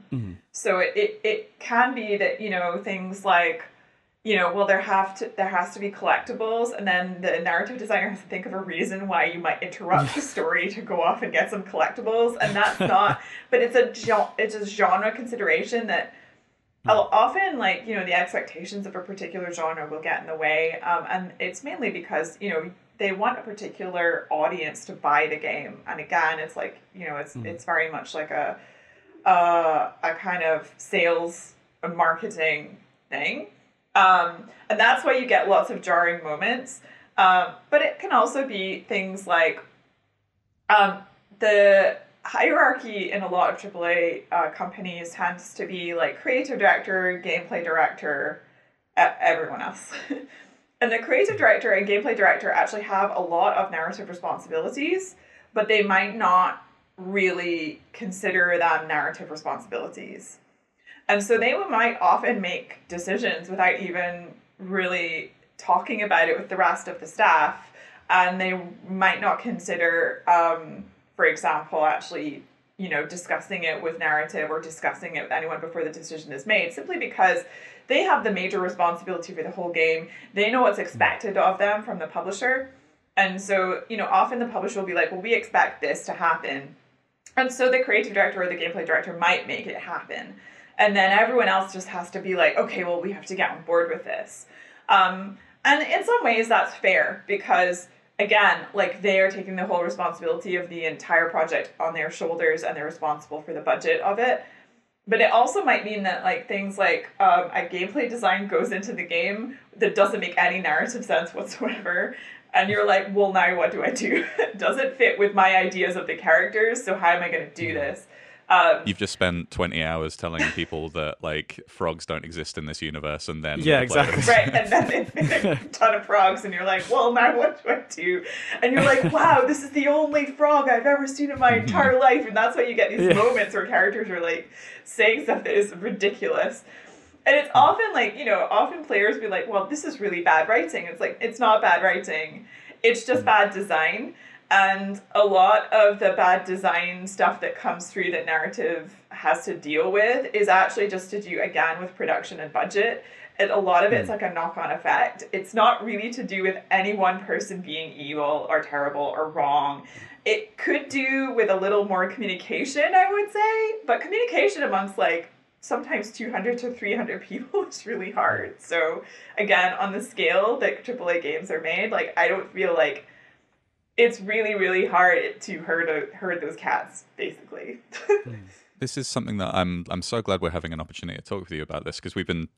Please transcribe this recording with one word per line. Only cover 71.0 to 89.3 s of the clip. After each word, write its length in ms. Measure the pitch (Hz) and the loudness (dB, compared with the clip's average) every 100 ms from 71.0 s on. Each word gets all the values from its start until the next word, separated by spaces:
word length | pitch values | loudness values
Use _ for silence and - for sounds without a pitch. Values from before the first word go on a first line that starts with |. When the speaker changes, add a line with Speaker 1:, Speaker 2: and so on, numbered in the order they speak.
| _ | _
Speaker 2:
for 120 | - 165 | 0 0
example, 580 | 160 170 156 160 165 | 2 0 -2 -2 0
actually, 580 | 151 151 - 160 151 135 - _ _ - | 2 0 -4 -8 -8 -10 -18 _ _ -12
you 100 | 185 | -6
know, 160 | 151 | -4
discussing 600 | 156 180 - 165 - 185 | -4 -8 -6 -6 -6 -6
it 180 | 165 151 | -4 -4
with 160 | 165 165 | -6 -4
narrative 500 | 160 151 151 - 151 | -2 -2 -2 -6 -6
or 120 | 160 | -6
discussing 540 | 160 - 151 143 175 156 | -8 -6 -6 -6 -10 -8
it 80 | |
with 80 | - | -6
anyone 280 | 156 160 156 | -6 -4 -8
before 240 | 160 170 | -8 -6
the 60 | 160 | -6
decision 420 | 156 - 160 151 | -8 -14 -14 -12
is 140 | 135 214 | -12 -4
made, 260 | 214 170 | -2 -2
simply 240 | - 190 175 | -8 -10 -8
because 480 | - - 185 175 - - - - - | -6 2 2 2 -6 -18 -20 -14 -2
they 140 | 285 | 0
have 180 | 381 302 | 2 2
the 80 | 208 | 0
major 300 | 185 185 196 | -4 -4 -4
responsibility 760 | 180 - 170 - - 180 - | -4 0 -2 -2 -8 -10 -8
for 80 | 185 | -10
the 80 | 160 | -10
whole 220 | 185 175 | -8 -6
game. 360 | 165 160 160 165 - - | 0 2 0 -4 -18 -8
They 160 | 190 202 | -2 0
know 100 | 254 | 4
what's 160 | 233 - | 2 2
expected 580 | 170 - 170 - 214 190 | -4 0 0 0 -4 2
of 220 | 185 190 | 2 4
them 240 | 202 208 | 0 0
from 160 | 214 185 | -4 -8
the 80 | 165 | -8
publisher. 640 | - 185 - 254 262 269 - _ _ _ - | -6 -6 -4 -2 -2 -4 -14 _ _ _ 0
And 240 | 190 185 | 0 0
so, 400 | 190 196 185 185 - | -2 0 0 -4 -6
you 80 | 220 | -6
know, 100 | 185 | 0
often 320 | 190 220 240 | 2 2 0
the 80 | 233 | -4
publisher 320 | - 196 202 | -4 -6 -6
will 80 | 185 | -4
be 80 | |
like, 160 | 170 160 | 0 -2
"Well, 100 | - | -2
we 140 | 208 | -2
expect 460 | 220 - 190 147 - | -2 0 0 0 0
this 260 | 147 143 - | -4 -4 -6
to 60 | |
happen." 640 | - 170 165 - 139 139 - _ _ _ _ - - | -2 0 0 -4 -8 -10 -20 _ _ _ _ -8 -2
And 160 | 254 | -2
so 160 | 247 254 | 2 2
the 120 | 254 | 4
creative 340 | 254 214 - | 2 0 0
director 260 | 196 - 202 | 2 0 0
or 20 | 180 | -4
the 60 | |
gameplay 320 | 165 165 190 160 | -4 -4 -4 -2
director 260 | 160 - | -2 -2
might 360 | 170 170 | -2 0